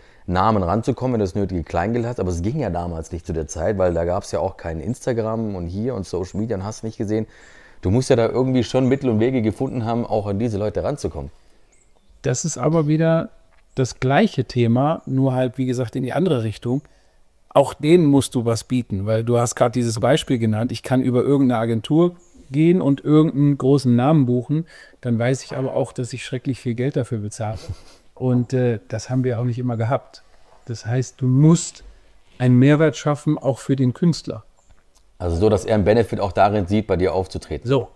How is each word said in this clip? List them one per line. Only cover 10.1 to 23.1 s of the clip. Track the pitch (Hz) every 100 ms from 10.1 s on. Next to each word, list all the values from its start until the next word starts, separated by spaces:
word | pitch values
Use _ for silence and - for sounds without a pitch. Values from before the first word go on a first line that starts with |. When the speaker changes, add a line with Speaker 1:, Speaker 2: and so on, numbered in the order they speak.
| 110 101
Speaker 1:
an | 98
diese | 120 101
Leute | 107 92
ranzukommen. | 92 143 90 76 71 - _ _ _ _ _ _ _ -
Speaker 2:
Das | 135 127
ist | 165 123
aber | 135 165 151
wieder | 156 165 165 - - _ _ _
das | - 131 -
gleiche | 131 143 220 -
Thema, | 120 123 117 117 147 165
nur | - 131 135
halt, | 127 127 123
wie | 127
gesagt, | 123 117 135
in |
die | 131
andere | 143 185 131
Richtung. | 110 - 120 135 - _ _ _ _ _ _
Auch | - 135
denen | - 147 175 151
musst | 139 - 127
du |
was | 117 113
bieten, | - 127 - 98
weil | 104 110
du | 117 120
hast | 120 -
gerade | 123
dieses | 123 117 113
Beispiel | 120 156 - 127
genannt. | 113 107 120
Ich | 117
kann | - 131
über | 127 123
irgendeine | 123 143 131 117
Agentur | 117 117 - 151 175 175 _ - -
gehen | 135 160 185
und | 139 139
irgendeinen | 143